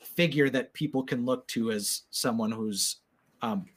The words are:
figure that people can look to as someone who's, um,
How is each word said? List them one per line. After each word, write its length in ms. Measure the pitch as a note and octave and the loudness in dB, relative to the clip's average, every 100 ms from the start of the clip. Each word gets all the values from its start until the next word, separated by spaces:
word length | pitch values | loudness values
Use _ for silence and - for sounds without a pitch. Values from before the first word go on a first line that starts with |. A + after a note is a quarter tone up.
figure 480 | - - E3+ C#3+ C#3 | -6 2 2 4 4
that 220 | B2+ B2 | 2 -2
people 300 | - D3+ C3 | -4 -2 0
can 220 | C3 B2+ | 0 0
look 220 | B2 B2+ - | 0 -2 -2
to 240 | A#2+ A2+ | -2 0
as 300 | G#2+ G2+ - - | 0 -2 -4 -6
someone 420 | - C3 A2+ A2 | -2 0 0 0
who's, 460 | A2+ A2 G2 - - _ _ _ - | -2 -2 -2 -2 -4 _ _ _ -6
um, 240 | A#2 G2 - | -2 -2 -4